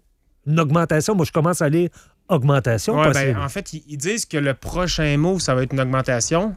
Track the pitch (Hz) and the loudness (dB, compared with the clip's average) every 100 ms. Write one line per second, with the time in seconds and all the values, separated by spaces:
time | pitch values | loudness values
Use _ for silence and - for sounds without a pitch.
0 | _ _ _ _ 143 160 151 165 165 156 | _ _ _ _ -2 0 2 0 2 0
1 | 147 208 156 170 156 175 151 165 175 - | 2 0 0 0 0 0 0 2 0 -6
2 | - _ - 165 135 139 127 113 - 151 | -20 _ -2 0 4 2 2 0 0 2
3 | 156 139 135 120 139 196 - 156 143 147 | 2 2 0 -2 -4 -6 -10 -14 -12 -8
4 | 160 226 - 151 143 131 131 160 180 - | -4 -4 -4 -2 -2 -4 -6 -4 -2 0
5 | 151 143 165 190 - 127 127 135 127 131 | 0 2 2 0 0 0 0 -2 0 -2
6 | 131 123 - 165 214 | 0 -2 0 0 -2